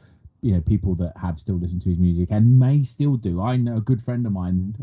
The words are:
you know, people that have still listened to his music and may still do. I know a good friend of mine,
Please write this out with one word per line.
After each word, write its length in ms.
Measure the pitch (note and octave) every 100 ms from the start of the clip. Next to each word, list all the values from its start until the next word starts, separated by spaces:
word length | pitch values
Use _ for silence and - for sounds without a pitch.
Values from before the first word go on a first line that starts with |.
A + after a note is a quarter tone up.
| - _ - -
you 100 | A#2+
know, 80 | F2
people 340 | D#2 G#2 G2+ F2
that 200 | F2 -
have 200 | F#2 D#2
still 200 | - F2+
listened 260 | E2+ F2
to 60 | F#2
his 100 | E2+
music 320 | F2+ E2+ F2+
and 280 | G#2+ A#2 B2+
may 220 | C3 D3
still 340 | C3 - D3 B2+
do. 240 | G2 F2
I 160 | A2+ B2+
know 220 | A#2+ A2+
a 20 |
good 200 | G#2 A#2
friend 240 | B2 B2 A2+
of 60 |
mine, 440 | F#2+ F2+ F#2 F#2+ G#2+